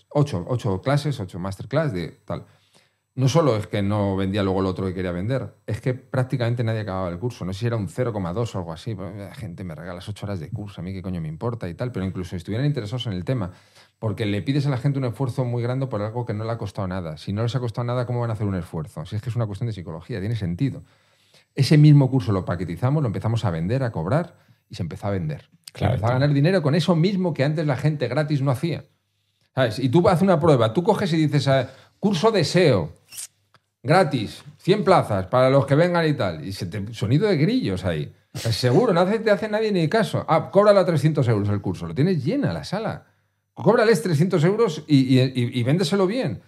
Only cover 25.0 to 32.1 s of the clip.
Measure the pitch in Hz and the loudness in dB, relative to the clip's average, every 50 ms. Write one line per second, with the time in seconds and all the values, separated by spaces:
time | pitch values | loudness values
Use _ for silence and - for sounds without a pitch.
25 | - 101 101 95 82 78 76 - - _ _ _ _ - - - - - - - | -6 -4 -4 -4 -4 -4 -6 -8 -12 _ _ _ _ -16 -6 -2 -2 0 0 0
26 | 92 113 123 127 139 147 147 139 143 170 196 185 151 147 143 185 156 - 175 156 | 0 0 2 2 2 2 4 4 4 4 4 2 2 2 2 2 2 2 4 4
27 | 160 202 208 185 185 175 156 - 131 147 156 165 160 151 131 117 - 151 156 143 | 4 2 2 0 0 0 0 0 0 0 0 0 0 0 0 0 0 0 0 0
28 | 139 110 123 147 156 147 156 135 135 143 131 110 - 170 139 - - _ _ _ | -2 -2 -2 -2 0 0 0 0 0 0 0 0 -2 -4 -4 -6 -8 _ _ _
29 | _ _ _ _ _ _ _ _ _ _ - 131 131 117 104 - - 131 117 170 | _ _ _ _ _ _ _ _ _ _ 0 0 0 2 0 0 0 2 4 6
30 | 175 214 190 151 190 196 180 156 156 165 147 123 113 113 113 185 170 214 202 208 | 6 6 6 6 4 4 4 4 6 6 6 6 4 2 2 0 2 2 2 2
31 | 214 175 165 160 156 147 - 147 - 143 135 135 123 - - - - _ _ _ | 2 0 2 2 2 2 2 2 2 2 2 2 0 -2 -8 -18 -20 _ _ _
32 | - 202 | -2 0